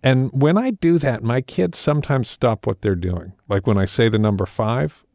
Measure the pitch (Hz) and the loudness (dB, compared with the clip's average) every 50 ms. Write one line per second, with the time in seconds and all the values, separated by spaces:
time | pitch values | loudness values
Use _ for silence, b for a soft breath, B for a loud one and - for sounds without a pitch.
0 | - 131 131 127 131 131 - 135 139 151 170 208 247 262 226 - - 170 170 170 | 4 4 2 4 2 0 0 2 2 4 4 2 0 -2 -4 0 2 2 2 2
1 | 143 139 120 107 113 113 120 131 123 - - - 185 175 165 - - - 147 151 | 2 0 -2 -2 -2 -2 -2 -2 -2 -4 -4 -2 -2 -2 -2 -4 -2 0 0 0
2 | 143 - 147 135 120 - - - - - 95 90 - - 101 - - 104 95 87 | 0 0 -2 -2 -2 -4 -6 -2 0 0 0 0 -4 -6 -6 -2 -2 -2 -2 0
3 | 85 90 90 87 85 90 - _ _ - 104 98 95 - 107 98 95 95 - - | -2 -4 -4 -6 -8 -12 -18 _ _ -4 -4 -2 0 2 2 2 2 0 2 2
4 | 117 113 107 110 107 107 104 95 92 - - - 113 107 117 127 147 151 - - | 2 2 2 2 0 0 0 -2 -4 -6 -4 -4 -2 -2 -2 -2 -4 -4 -6 -10
5 | _ _ _ | _ _ _